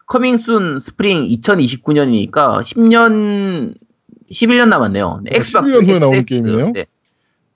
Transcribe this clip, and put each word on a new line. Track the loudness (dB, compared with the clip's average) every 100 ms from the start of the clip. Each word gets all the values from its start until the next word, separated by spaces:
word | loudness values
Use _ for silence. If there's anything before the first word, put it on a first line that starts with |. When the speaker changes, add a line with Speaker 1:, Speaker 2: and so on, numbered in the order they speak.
| -4
Speaker 1:
커밍 | -2 0 0
순 | 0 -2 -2 -6
스프링 | -8 -4 -2 0
이천이십구 | -2 -2 0 0 0 -2 -2
년이니까 | 0 2 0 -2 -2 0 0
십 | -4 0
년, | 4 4 4 2 -2 -2 -4 -4 -8 -10 _ _ _ -20 -18
십일 | -2 0 4
년 | 4
남았네요. | 4 2 -2 -4 -6
네, | -4
Speaker 2:
네, | -4
Speaker 1:
엑스박스 | -2 -2 2
Speaker 2:
십일 | 2 4
년 |
후에 | 2
나오는 | 2 0
Speaker 1:
엑스엑스, | 0 -2
Speaker 2:
게임이네요. | -2 -2 -2
Speaker 1:
네. | -4 -10 _ _ _ _ _ _